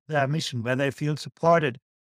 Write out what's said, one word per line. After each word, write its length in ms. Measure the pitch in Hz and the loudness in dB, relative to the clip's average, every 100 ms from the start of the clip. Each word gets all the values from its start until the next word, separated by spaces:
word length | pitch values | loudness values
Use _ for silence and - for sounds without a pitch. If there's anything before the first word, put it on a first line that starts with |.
| - | -4
their 200 | 151 135 | -2 0
mission, 360 | 156 - 123 | -2 -4 -6
where 140 | 113 131 | -2 0
they 120 | 139 | 0
feel 280 | - 151 147 | -2 -4 -4
supported 600 | 139 - 165 170 147 117 _ _ | -8 -2 4 4 2 -6 _ _